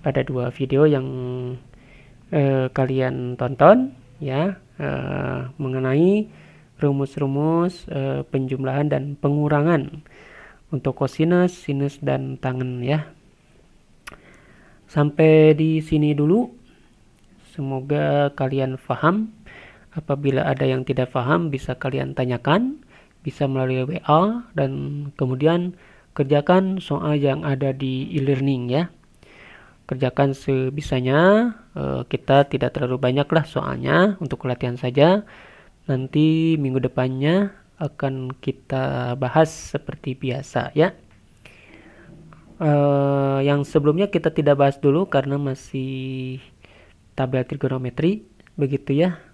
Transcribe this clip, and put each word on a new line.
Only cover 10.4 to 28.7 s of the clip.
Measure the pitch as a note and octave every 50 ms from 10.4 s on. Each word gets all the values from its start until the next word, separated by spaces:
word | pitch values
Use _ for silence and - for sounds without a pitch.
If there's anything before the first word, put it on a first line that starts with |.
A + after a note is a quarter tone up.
| - - - _ _
untuk | _ D#3 C3 - C3+ C3 -
kosinus, | C#3+ C3 - - D#3+ E3 F3+ F3+ F3+ F3 F3+
sinus, | - - - C#3 C#3 C#3 C#3+ C#3 - D3
dan | C#3 C3+ C3+ C3+ C3+ C3+
tangen | C3 - C3 B2+ B2+ B2+ B2+ B2 B2 A#2+
ya. | C3 D3 D#3 D3 - - _ _ - _ _ _ _ _ - _ _ _ _ _ _ _ _ _ - - - - - - - - - - - - - - _ _ _
Sampai | - D3+ D3 D3+ C#3+ - D#3+ D#3 D#3 D#3 D#3 D#3 D#3
di | D3 D#3+ D#3+ D#3+ D#3+
sini | D#3 D#3 D#3 D3+ D3+ D3+
dulu. | D3 C#3 D3 D3+ F#3 A3+ B3 - - - - _ _ _ _ _ _ _ _ _ _ _ _ _ _ _ _ - -
Semoga | - C#3 C3+ C3+ C3 C3 C#3 D3 D3 D3+ D3 C#3+ C#3+ C#3+ C#3+ C#3+
kalian | - C3+ C3 C3+ C3+ C3 C3 C3
paham. | - - - B2+ - - D#3+ F#3+ G#3+ A3 G#3+ - - - - - - - - - - - _ -
Apabila | D#3+ - - C#3+ C#3+ C#3+ C#3 C3+ C3+ -
ada | C#3 C#3 C#3 C#3
yang | C3 C3 C3 C3
tidak | - C3 C3 B2+ - -
paham, | C3+ A#2 C3 D#3 E3+ E3+
bisa | D#3 C#3 C3 - - B2+ -
kalian | - C3 C3+ C3+ C3+ C3+
tanyakan, | C3+ C3+ B2+ B2+ B2 A#2+ - C#3+ D#3 G#3 B3 C4 D4 D4+ - _ - - _ _ _ _ -
bisa | D3+ - - C#3+
melalui | C3+ C3+ C3 C3 B2+ C3 C3 B2+
W | C#3 F3+ D#3+ -
A, | - D3 D#3+ F#3 G#3+ A3+ A#3+ A#3+ -
dan | - - C#3 C3 C3+ C#3 C#3 C#3+ C#3+ D3 D3 C#3+ -
kemudian | - C#3 B2+ C3 B2+ D3 D#3 E3+ F3 F3 F3+ F3 - - - - - _ _
kerjakan | _ - C#3+ C3+ D3 C#3+ C#3+ - F3+ F#3+ G3 F#3+ F#3+ F#3+ -
soal | - D3 - E3+ D3+ D3+
yang | D3 C#3 C#3 C3+ D3 D#3+
ada | D3+ C#3 C3 C#3 C3+
di | C3 C3+ C3+ C3 C3 C3 C3+ -
e-learning | F3 D3 C3+ C#3+ C#3 C3 C3+ C#3 C3+ B2 B2
ya. | A#2+